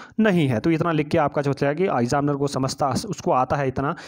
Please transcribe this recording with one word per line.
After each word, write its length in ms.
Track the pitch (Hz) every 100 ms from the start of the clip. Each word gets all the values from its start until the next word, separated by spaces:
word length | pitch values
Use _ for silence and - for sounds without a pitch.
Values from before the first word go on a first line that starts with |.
| - -
नहीं 280 | 220 180 139
है। 120 | 113
तो 120 | 170
इतना 200 | 160 170
लिख 160 | 156 147
के 100 | 165
आपका 240 | 143 151
जो 80 | 139
होता 180 | 135 143
है 80 | 151
कि 80 |
एग्जामिनर 520 | 190 143 120 143 143 139
को 120 | 139
समझता, 400 | 135 131 - 143
उसको 440 | 120 - - -
आता 240 | 135 127 147
है 120 | 135
इतना 280 | 131 139 175